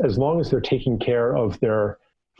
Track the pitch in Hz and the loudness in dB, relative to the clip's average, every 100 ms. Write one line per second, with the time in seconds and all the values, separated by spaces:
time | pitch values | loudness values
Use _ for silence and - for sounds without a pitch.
0 | 156 101 139 170 151 131 104 131 127 110 | 0 0 0 0 0 0 0 -2 0 -2
1 | - 120 117 131 110 92 117 107 104 - | 0 0 0 0 -2 0 0 2 0 -4
2 | _ _ _ | _ _ _